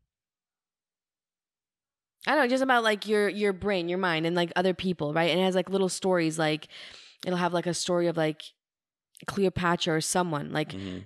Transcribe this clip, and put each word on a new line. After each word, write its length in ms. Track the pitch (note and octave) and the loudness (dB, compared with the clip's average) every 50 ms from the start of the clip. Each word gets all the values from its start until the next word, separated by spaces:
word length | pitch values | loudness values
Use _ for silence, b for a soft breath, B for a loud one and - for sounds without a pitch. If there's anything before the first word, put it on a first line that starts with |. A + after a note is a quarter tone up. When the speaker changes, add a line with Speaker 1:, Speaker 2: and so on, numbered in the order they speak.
| _ _ _ _ _ _ _ _ _ _ _ _ _ _ _ _ _ _ _ _ _ _ _ _ _ _ _ _ _ _ _ _ _ _ _ _ _ _ _ _ _ _ _ _ - | _ _ _ _ _ _ _ _ _ _ _ _ _ _ _ _ _ _ _ _ _ _ _ _ _ _ _ _ _ _ _ _ _ _ _ _ _ _ _ _ _ _ _ _ -4
Speaker 1:
I 60 | - B3+ | 0 2
don't 100 | D4+ C#4 | 2 4
know, 20 | A#3+ | 4
just 140 | B3+ C4 C4+ | 2 2 2
about, 200 | C4+ B3+ A#3+ A3+ | 4 4 4 4
like, 240 | A3 G#3+ G3+ - G3+ | 2 0 0 0 0
your, 200 | G#3+ G#3 G#3 G3+ | 2 2 2 2
your 240 | E3+ G#3 G#3 G3+ | 0 0 0 0
brain, 380 | G3 F3 E3+ G3+ G3+ F#3 E3+ E3+ | 0 0 -2 -2 0 0 0 0
your 80 | F3 F#3 | -2 0
mind, 260 | G3 F3+ E3 D#3 D#3+ | 0 2 2 2 0
and, 100 | E3 F3 | 0 2
like, 180 | F3 F3 E3+ - | 2 0 0 0
other 180 | - F#3 F#3+ F3+ | 0 2 2 0
people, 400 | - - F#3+ F3+ - D3+ D3 D3+ | 0 0 -2 -2 -2 -2 -2 0
right? 160 | E3 E3 E3+ | 2 2 2
And 80 | D3+ F3 | 2 2
it 20 | F#3 | 2
has, 120 | F#3+ F#3 | 2 2
like, 140 | F#3 E3+ - | 0 0 0
little 200 | F#3+ G3 F#3+ F#3 | 0 0 0 0
stories, 500 | - - - F#3+ F#3 F3 E3 D#3+ D#3 D#3+ | -2 -2 0 0 2 2 2 0 0 0
like, 300 | E3 D#3 D#3 D3+ - - B B B B B B B B B B B | 0 0 0 -2 -4 -10 B B B B B B B B B B B
it'll 140 | F#3+ F3+ F3 | -4 -2 0
have, 140 | F3+ F3 F3 | 0 0 0
like, 140 | F3 E3 F3 | 0 -2 -2
a 60 | E3 | -2
story 340 | - - - F3+ F3 F3 E3+ | -4 -2 0 0 2 2 0
of, 80 | E3 | 0
like, 260 | E3 D#3+ D#3 D#3 - - - - _ _ _ _ _ _ _ _ _ _ _ _ - - | 0 0 0 -2 -4 -10 -20 -20 _ _ _ _ _ _ _ _ _ _ _ _ -18 -12
Cleopatra 720 | - - G3 G3 F#3 F3 - F3+ F3 F3 E3+ - F3+ D#3+ | -8 -2 0 0 0 0 0 0 0 0 0 0 0 0
or 60 | D#3+ | 0
someone, 500 | D#3 - - F#3 F3+ F3+ D#3 C#3+ D3+ D#3 | 0 0 0 0 0 0 -2 -4 -4 -4
like, 220 | - D3+ D#3 D#3 D3 | -4 -4 -4 -4 -6
Speaker 2:
Mm-hmm. 260 | F#2+ G2 F#2+ F#2 - G2 | -10 -10 -10 -10 -10 -10